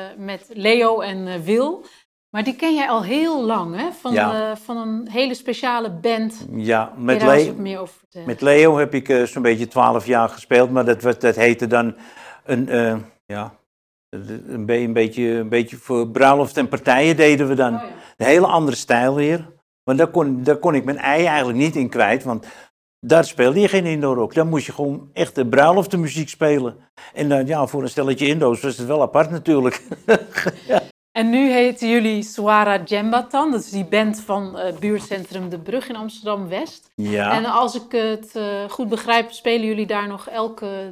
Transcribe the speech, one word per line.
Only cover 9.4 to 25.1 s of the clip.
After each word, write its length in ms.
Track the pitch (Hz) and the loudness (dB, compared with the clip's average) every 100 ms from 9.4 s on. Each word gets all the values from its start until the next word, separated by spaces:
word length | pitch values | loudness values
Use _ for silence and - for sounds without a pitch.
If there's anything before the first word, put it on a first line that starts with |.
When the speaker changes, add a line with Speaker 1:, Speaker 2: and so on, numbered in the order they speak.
Speaker 2:
beetje 260 | 120 113 117 | 0 0 0
twaalf 380 | 131 117 117 117 | 2 4 2 0
jaar 240 | 120 113 | 0 0
gespeeld, 420 | - - 123 127 | -4 2 4 4
maar 140 | 127 120 | 2 2
dat 160 | 113 | 2
was, 180 | 117 117 | 0 0
dat 160 | 123 113 | 0 4
heette 320 | 120 117 120 | 4 4 2
dan 280 | 120 117 - - - - - - | 2 0 -4 -16 -20 -20 -20 -4
een, 240 | 123 127 | -4 0
eh, 260 | 123 117 110 104 _ _ | 0 0 -2 -8 _ _
ja, 300 | 101 107 - _ _ _ _ _ 101 104 110 - | -12 -10 -16 _ _ _ _ _ -16 -14 -14 -12
een 160 | 127 104 | -10 -2
be-, 120 | 120 | 0
een 160 | 120 | 2
beetje, 360 | 113 113 113 120 | 2 0 0 0
een 200 | 117 110 | 0 0
beetje 280 | 120 117 123 | 0 -2 -6
voor 320 | - 123 117 | -4 -2 0
bruiloft 480 | 120 135 143 135 - | 4 6 6 2 -2
en 100 | 123 | -2
partijen 460 | - - 127 156 156 | -2 2 4 4 6
deden 300 | 151 147 139 | 6 6 2
we 60 | 135 | 2
dan. 180 | 123 117 | 0 0
Speaker 1:
Oh 60 | |
ja. 60 | 110 - - _ | -8 -16 -20 _
Speaker 2:
Een 80 | 113 | 4
hele 220 | 165 185 | 6 6
andere 300 | 170 151 120 | 2 0 -4
stijl 380 | - 120 127 139 | 0 2 2 2
weer. 340 | 147 165 160 _ _ _ | 0 -2 -6 _ _ _
Maar 120 | - 135 | -4 2
daar 120 | 165 | 2
kon, 360 | 175 147 127 | 2 0 0
daar 140 | 127 147 | 0 2
kon 180 | 170 143 | 2 0
ik 80 | |
mijn 140 | 127 143 | -2 -4
ei 280 | 135 151 170 | 0 2 2
eigenlijk 320 | 151 127 120 | 2 0 0
niet 180 | 151 160 | 0 0
in 140 | 123 | -4
kwijt, 340 | 123 104 113 | 2 2 2
want 220 | 131 110 - - - _ _ _ | -2 -6 -8 -20 -20 _ _ _
daar 260 | 123 160 160 | 2 2 2
speelde 340 | - 123 160 | 2 2 4
je 80 | 208 | 2
geen 180 | 190 170 | 2 0
Indo-rock. 480 | 156 143 123 107 | -2 0 0 0
Daar 140 | - 160 | 0 0
moest 180 | 156 - | 0 -4
je 60 | |
gewoon 380 | - 143 139 - | -6 -6 -6 -10